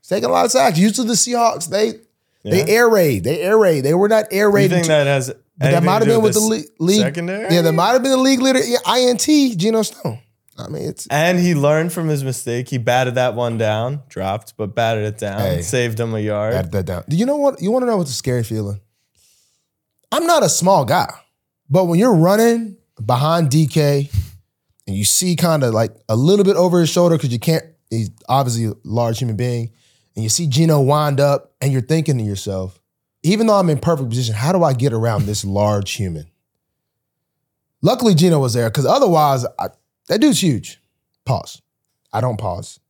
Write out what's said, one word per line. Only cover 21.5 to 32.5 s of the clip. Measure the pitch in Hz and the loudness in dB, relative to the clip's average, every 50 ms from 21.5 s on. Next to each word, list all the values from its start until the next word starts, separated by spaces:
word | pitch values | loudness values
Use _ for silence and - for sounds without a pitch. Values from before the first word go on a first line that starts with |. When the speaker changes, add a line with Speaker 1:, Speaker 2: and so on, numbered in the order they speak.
| _ _ _ _ | _ _ _ _
Speaker 1:
but | 135 180 190 | 0 2 2
when | 175 170 170 | 2 2 2
you're | 220 254 220 | 4 4 4
running | 160 160 180 202 214 226 233 233 233 233 214 190 _ _ _ _ _ 113 | 4 4 4 4 4 4 4 2 2 -2 -6 -12 _ _ _ _ _ -2
behind | 104 123 120 139 156 165 170 165 139 | -2 0 0 2 0 2 2 2 2
D | 127 156 160 143 | 2 2 2 2
K | - 160 147 143 143 139 143 143 - - - - - - _ _ _ _ _ _ _ _ _ - | 0 0 2 2 0 0 -2 -2 -4 -4 -4 -4 -14 -20 _ _ _ _ _ _ _ _ _ -8
and | 98 | -6
you | 98 104 | -4 -2
see | - - - 185 185 175 | -2 0 0 0 -2 0
kinda, | 151 175 170 160 151 135 120 | 0 0 0 2 2 0 0
like, | 110 107 113 104 - _ _ - | 0 0 0 -2 -4 _ _ -4
a | 110 | -2
little | 110 131 160 196 208 196 | 0 2 4 4 4 4
bit | 185 202 | 2 2
over | 160 180 185 170 175 | 2 2 2 4 2
his | 170 151 | 2 2
shoulder | - 180 175 175 165 147 | 2 2 2 2 2 0
'cause | - 135 | -2 -4
you | 120 117 | -4 -2
can't, | - - 160 160 - - _ _ _ _ | -2 -2 -2 -2 -4 -8 _ _ _ _
he's | 113 113 110 98 - _ _ - | -6 -6 -6 -6 -10 _ _ -2
obviously | 127 135 135 123 117 117 117 110 | 0 0 0 0 -2 -4 -4 -4
a | - _ _ | -6 _ _
large | - 104 117 120 117 113 110 | -6 -4 -2 -2 -2 -2 -4
human | 131 120 110 | -4 -6 -4
being, | 101 123 123 120 120 117 113 _ _ _ _ _ _ _ _ _ | -4 -4 -4 -4 -4 -6 -8 _ _ _ _ _ _ _ _ _
and | - 110 | -8 -4
you | 107 | -4
see | - - 175 151 | -4 -2 -2 -2
Geno | 123 143 165 165 156 147 | 2 2 4 4 4 4
wind | 135 127 143 151 151 151 143 131 | 4 4 2 2 2 0 2 2
up | 143 143 143 139 - _ _ _ | 2 2 2 0 -4 _ _ _
and | - 139 135 | -2 0 0
you're | 131 | 0
thinking | 120 - 156 165 151 160 143 123 | 0 0 -2 -2 0 0 -2 -2
to | 110 | -2
yourself, | 104 101 95 - 104 | -4 -6 -6 -6 -6